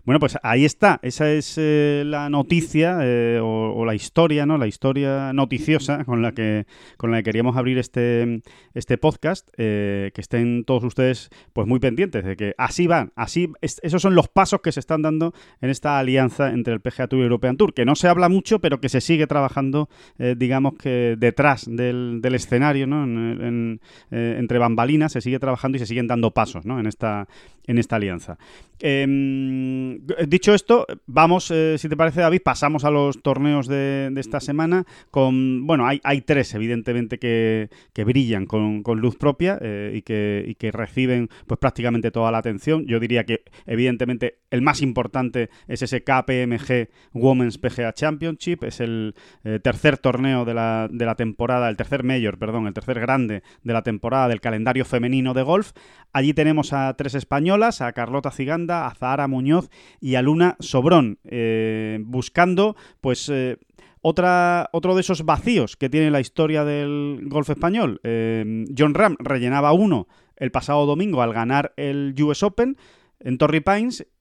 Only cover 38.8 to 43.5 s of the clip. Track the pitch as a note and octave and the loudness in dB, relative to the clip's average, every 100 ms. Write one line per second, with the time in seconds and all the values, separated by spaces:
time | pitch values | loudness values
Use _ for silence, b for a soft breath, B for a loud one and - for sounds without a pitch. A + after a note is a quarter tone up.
38.8 | G#2 A2 A#2+ A#2 C#3+ C3+ F3 G3 A2 G2+ | -2 0 0 0 0 2 0 -2 -6 -6
39.8 | G#2 G#2+ - G#2+ G#2 G2+ - A2 A2 A2 | -6 -8 -4 -2 -2 -2 -6 -6 -6 -6
40.8 | A2 - C3 B2 A2+ B B A#2+ C3+ - | -6 -2 0 0 -2 B B -2 -2 -2
41.8 | A#2+ A#2 A2 A#2 A2+ A2+ A2+ G2+ - D#3+ | 0 0 0 0 0 0 -2 -4 -2 -2
42.8 | C#3+ A#2 A#2 A#2+ A2+ A2+ _ | 0 -2 0 -2 0 -4 _